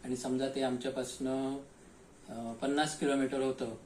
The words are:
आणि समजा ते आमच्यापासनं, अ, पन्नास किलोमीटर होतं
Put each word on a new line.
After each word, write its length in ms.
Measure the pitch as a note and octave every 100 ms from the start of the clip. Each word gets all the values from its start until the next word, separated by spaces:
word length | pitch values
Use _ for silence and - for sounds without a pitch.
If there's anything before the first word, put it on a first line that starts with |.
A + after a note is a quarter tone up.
आणि 120 | B2 B2+
समजा 320 | C3 B2+ C3+
ते 140 | C3+
आमच्यापासनं, 920 | C3 B2 C3+ C3 B2+ - C3 C3 C3+ C#3 C#3 - - - - - -
अ, 240 | A2+ A#2
पन्नास 460 | A2+ C3+ C#3+ D3+ -
किलोमीटर 420 | D3 C#3 C3 C3+
होतं 340 | C3+ C3 A#2+ A2+